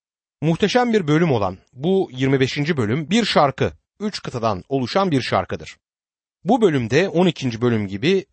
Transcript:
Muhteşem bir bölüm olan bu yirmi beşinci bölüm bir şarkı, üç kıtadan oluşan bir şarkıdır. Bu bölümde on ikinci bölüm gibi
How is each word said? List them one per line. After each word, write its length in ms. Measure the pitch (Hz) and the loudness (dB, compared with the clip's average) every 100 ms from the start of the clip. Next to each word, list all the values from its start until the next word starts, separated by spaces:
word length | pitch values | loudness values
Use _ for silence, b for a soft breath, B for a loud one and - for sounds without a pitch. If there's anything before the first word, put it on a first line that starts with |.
| _ _ _ _ | _ _ _ _
Muhteşem 520 | 151 160 202 247 240 | -2 0 2 2 2
bir 140 | 220 147 | 0 2
bölüm 240 | 156 175 | 2 2
olan 260 | 117 95 95 _ | 2 -2 -6 _
bu 360 | 123 160 190 170 | -6 0 0 -2
yirmi 260 | 127 135 135 | -2 0 2
beşinci 380 | 131 147 147 147 | 0 -2 -2 -2
bölüm 320 | 104 143 143 | -2 -2 0
bir 160 | 220 208 | 0 2
şarkı, 460 | 190 143 - 104 - _ - | 2 2 0 -4 -6 _ -10
üç 220 | 208 - | -10 -8
kıtadan 420 | - 123 110 92 - | -10 -4 -2 -4 -4
oluşan 420 | 135 120 190 196 | -4 -2 0 0
bir 100 | 135 | 0
şarkıdır. 560 | - 104 90 92 76 - _ _ _ _ _ _ | 0 -2 -2 -8 -12 -20 _ _ _ _ _ _
Bu 180 | 165 247 | 0 2
bölümde 480 | 202 143 113 139 190 | 4 2 0 0 0
on 180 | 165 185 | 2 0
ikinci 340 | - 131 113 | 0 -4 -2
bölüm 260 | 120 113 101 | 0 0 -2
gibi 380 | 98 143 190 - | -4 -2 -2 0